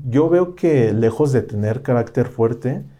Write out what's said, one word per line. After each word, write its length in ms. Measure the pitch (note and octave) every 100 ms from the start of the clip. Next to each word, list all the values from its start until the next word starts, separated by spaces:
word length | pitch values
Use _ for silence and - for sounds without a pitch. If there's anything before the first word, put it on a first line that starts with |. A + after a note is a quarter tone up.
| C3+
yo 200 | A#2+ E3
veo 260 | F3 F3+ F3+
que 380 | F3 D3 A2+
lejos 380 | G#2+ A2+ - D3+
de 100 | C3
tener 400 | - G#2 G#2 A2
carácter 460 | - B2 A2 - B2
fuerte, 560 | - A2+ A#2+ B2 D#3 - -